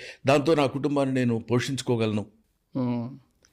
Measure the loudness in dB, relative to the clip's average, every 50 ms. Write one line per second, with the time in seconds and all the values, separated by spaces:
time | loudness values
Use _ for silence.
0 | -16 -18 -14 -4 0 2 2 4 4 4 4 4 2 0 0 -2 -2 -2 0 0
1 | 0 0 0 0 2 2 0 -2 -2 0 0 0 0 -2 -6 -4 -2 -2 0 0
2 | 0 0 -2 -2 -4 -8 _ _ _ _ _ _ _ _ -6 -4 -2 -2 -2 -4
3 | -6 -8 -12 -16 _ _ _ _ _ _